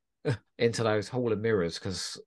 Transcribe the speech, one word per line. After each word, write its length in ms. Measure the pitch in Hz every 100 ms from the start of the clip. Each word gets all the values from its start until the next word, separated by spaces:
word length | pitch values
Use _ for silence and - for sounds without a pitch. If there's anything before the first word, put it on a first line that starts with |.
| _ _
<laughs> 340 | - 113 _ -
into 240 | 117 113
those 240 | 110 107 98
hall 240 | 127 120
of 60 | 101
mirrors 400 | 113 104 85 -
'cause, 400 | 101 87 - -